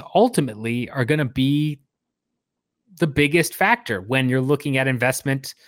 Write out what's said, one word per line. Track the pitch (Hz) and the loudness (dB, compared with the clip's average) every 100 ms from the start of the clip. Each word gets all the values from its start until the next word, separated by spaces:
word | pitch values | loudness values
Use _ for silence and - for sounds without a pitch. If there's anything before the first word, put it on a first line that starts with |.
| - | 0
ultimately | 180 240 240 135 107 113 120 120 | 2 4 2 -2 -2 -4 -4 -4
are | 135 117 | -2 0
gonna | 151 139 | 0 0
be | 135 135 147 151 143 _ _ _ _ _ _ _ _ _ _ _ - | 0 2 2 -2 -6 _ _ _ _ _ _ _ _ _ _ _ -4
the | 165 | -2
biggest | 135 147 170 160 - | 2 2 2 0 0
factor | 190 233 - 101 | 0 0 -2 -6
when | 95 131 127 | -2 0 2
you're | 131 | 0
looking | 131 143 147 131 | 2 0 0 0
at | 131 | 0
investment | 127 123 127 143 139 - - | 0 0 0 -2 -4 -6 -18